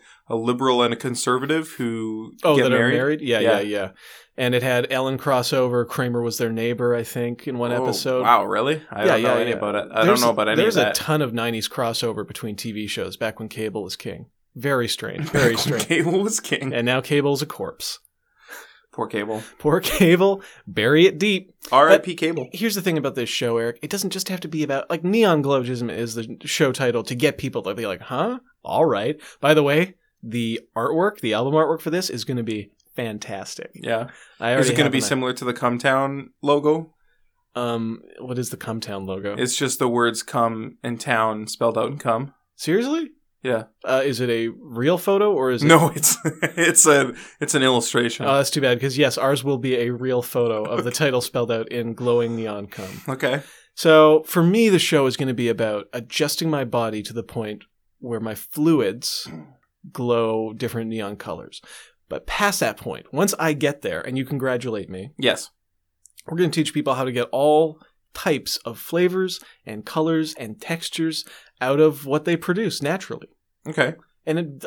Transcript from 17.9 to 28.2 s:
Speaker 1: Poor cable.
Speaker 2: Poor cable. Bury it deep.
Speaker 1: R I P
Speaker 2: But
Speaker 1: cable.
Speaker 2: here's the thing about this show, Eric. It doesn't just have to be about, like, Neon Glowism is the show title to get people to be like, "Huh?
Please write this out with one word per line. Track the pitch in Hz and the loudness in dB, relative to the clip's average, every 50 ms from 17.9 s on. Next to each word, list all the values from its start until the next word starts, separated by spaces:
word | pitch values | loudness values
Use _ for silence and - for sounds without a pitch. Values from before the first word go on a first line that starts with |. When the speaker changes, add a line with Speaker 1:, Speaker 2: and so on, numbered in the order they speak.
| - - _ _ _ _ _ _ _ _ _ - - - - - - _ _ _ - | -10 -12 _ _ _ _ _ _ _ _ _ -20 -20 -20 -20 -20 -20 _ _ _ -8
Speaker 1:
Poor | - 117 | -8 -8
cable. | 101 - 107 101 104 110 107 110 - - _ | -4 -4 -4 -4 -4 -6 -8 -8 -12 -18 _
Speaker 2:
Poor | - 151 156 185 | 0 2 2 2
cable. | - - - - 190 165 170 175 190 196 196 196 - - - - _ | 0 -2 2 4 6 6 6 6 6 2 2 0 -6 -14 -20 -20 _
Bury | - 170 - 107 123 147 156 175 | -8 -2 0 2 4 6 8 6
it | 190 196 147 | 6 6 4
deep. | 185 214 196 185 - - _ _ - - | 0 0 0 0 -2 -8 _ _ -6 2
Speaker 1:
R | 123 131 147 160 | 6 6 8 10
I | 190 196 | 8 6
P | - 185 170 | 6 0 -4
Speaker 2:
But | 165 | -2
Speaker 1:
cable. | 165 160 170 156 127 - - | -2 -2 -2 -2 -6 -8 -8
Speaker 2:
here's | 165 214 226 202 | -4 -2 -2 -2
the | 202 175 | 0 0
thing | 190 165 156 | 0 0 0
about | 131 139 135 | 0 -2 -2
this | 131 117 110 | -2 -4 -4
show, | - - 131 120 117 117 | -4 -4 -2 0 0 0
Eric. | 113 117 120 - - | 0 -2 -4 -8 -8
It | - | -6
doesn't | - 196 190 190 | -6 -4 -4 -4
just | 165 190 185 - | -6 -6 -6 -6
have | 190 175 | -6 -8
to | - 156 | -8 -6
be | 160 156 151 | -4 -4 -2
about, | 139 139 139 - - | -2 -2 -4 -2 -4
like, | 170 165 165 | -6 -2 0
Neon | 180 202 233 226 196 165 151 143 | 2 4 6 6 6 6 4 4
Glowism | 139 139 135 123 120 127 120 120 117 87 | 4 2 2 2 0 -4 -4 -4 -6 -4
is | - 120 117 110 | -4 -6 -6 -6
the | 117 113 113 117 - - | -8 -8 -8 -12 -12 -8
show | 143 - - 156 135 123 | -6 0 2 2 2 2
title | - 135 123 117 120 104 | 0 -2 0 0 -2 -4
to | - 131 | -4 -4
get | 120 151 147 - - | 0 0 0 0 0
people | - 127 - 117 98 | -6 -6 -6 -6 -6
to | 95 104 | -6 -6
be | 107 113 | -4 -4
like, | 101 92 87 - | -4 -6 -6 -8
"Huh? | - - 131 | -8 -4 -2